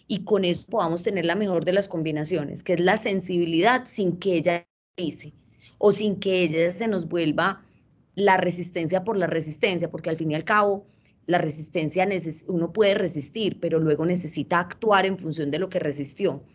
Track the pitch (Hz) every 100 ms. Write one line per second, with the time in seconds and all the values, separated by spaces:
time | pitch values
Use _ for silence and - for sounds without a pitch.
0 | - 190 - 202 180 170 - 226 165 175
1 | 208 196 165 185 208 170 151 190 196 170
2 | 160 151 151 175 143 - - 165 180 214
3 | 226 196 180 180 170 165 208 254 254 -
4 | 185 175 196 170 165 170 170 _ _ -
5 | 165 - - - _ _ - - 202 202
6 | 214 190 196 185 170 160 170 185 226 208
7 | 160 170 156 151 180 190 - _ _ _
8 | _ - 196 185 180 175 170 180 160 185
9 | 185 208 165 160 156 151 214 175 165 160
10 | 160 160 160 151 156 208 202 202 - _
11 | _ _ - 175 160 151 147 175 156 180
12 | 190 190 165 160 - 175 170 190 202 196
13 | 175 151 - 226 196 - 165 160 160 151
14 | 165 180 156 151 - 175 175 - 220 196
15 | 190 185 165 160 143 151 185 180 151 139
16 | 143 - 190 139 -